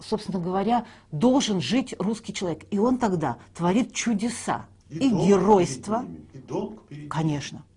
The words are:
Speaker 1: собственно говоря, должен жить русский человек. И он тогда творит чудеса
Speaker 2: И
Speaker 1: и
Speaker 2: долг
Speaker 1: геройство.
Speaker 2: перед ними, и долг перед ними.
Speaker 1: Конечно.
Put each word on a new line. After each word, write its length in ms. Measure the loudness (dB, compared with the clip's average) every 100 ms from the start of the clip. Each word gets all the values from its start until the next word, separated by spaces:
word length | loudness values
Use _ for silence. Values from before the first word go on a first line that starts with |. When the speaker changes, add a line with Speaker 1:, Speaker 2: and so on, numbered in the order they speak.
Speaker 1:
собственно 400 | -6 -6 -4 -4
говоря, 460 | -2 -2 2 0 -2 -12 _
должен 480 | 0 4 4 2 0
жить 340 | 0 0 -2 -4
русский 340 | -4 -4 -8
человек. 300 | -6 -6 -6 -4
И 60 | 0
он 200 | 2 2
тогда 400 | 2 0 -2 -4 -10
творит 400 | -2 2 2 2
чудеса 720 | -2 -2 -2 -2 -6 -6 -6 -8 -20 -14
Speaker 2:
И 80 | -2
Speaker 1:
и 120 | 0
Speaker 2:
долг 140 | 4
Speaker 1:
геройство. 760 | 6 6 8 6 4 -2 -4 -4
Speaker 2:
перед 100 | -6
ними, 160 | -12 -18
и 60 | -18
долг 440 | -8 -6 -6 -10 -18
перед 120 | -16
ними. 60 | -8
Speaker 1:
Конечно. 540 | -2 -2 -2 -6 -14 -18